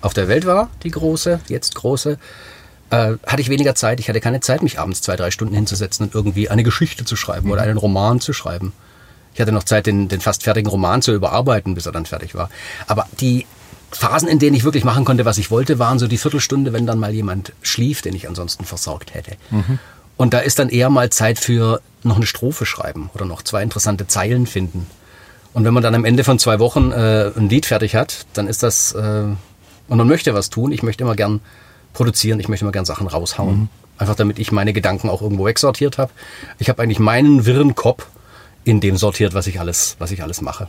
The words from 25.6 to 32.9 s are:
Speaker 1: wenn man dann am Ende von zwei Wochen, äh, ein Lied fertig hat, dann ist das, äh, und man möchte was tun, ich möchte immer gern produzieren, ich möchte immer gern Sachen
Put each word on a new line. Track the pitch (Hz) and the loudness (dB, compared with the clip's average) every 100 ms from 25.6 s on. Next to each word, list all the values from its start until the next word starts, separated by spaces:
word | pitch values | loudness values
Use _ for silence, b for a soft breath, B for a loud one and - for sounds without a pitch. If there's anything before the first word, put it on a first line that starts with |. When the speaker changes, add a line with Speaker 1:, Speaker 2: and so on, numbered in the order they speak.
| 110 | 4
Speaker 1:
wenn | |
man | 120 | 4
dann | 117 117 | 4 2
am | 113 | 4
Ende | 123 | 4
von | 131 123 | 4 4
zwei | - 110 | 4 4
Wochen, | 160 - 127 | 4 4 2
äh, | 117 110 110 104 107 | 4 2 4 2 2
ein | 104 | 2
Lied | 123 - | 2 2
fertig | 107 107 110 | 0 2 0
hat, | 131 - - | -2 -6 -10
dann | - 101 | -6 -4
ist | 110 | -2
das, | 120 101 - | 0 0 -2
äh, | - 107 107 104 101 B B B B - | -2 -2 -2 -2 -4 B B B B 0
und | 117 | 4
man | 117 | 4
möchte | 165 156 | 4 2
was | 104 98 | 0 -2
tun, | - 127 | -2 -2
ich | 143 | -2
möchte | 117 104 | -4 -2
immer | 127 107 | -2 0
gern | 104 104 B B B B B | 0 -2 B B B B B
produzieren, | - 117 - 110 110 | -2 0 2 0 0
ich | 98 | -2
möchte | 104 | -2
immer | 104 | -2
gern | 98 | -2
Sachen | 90 | -4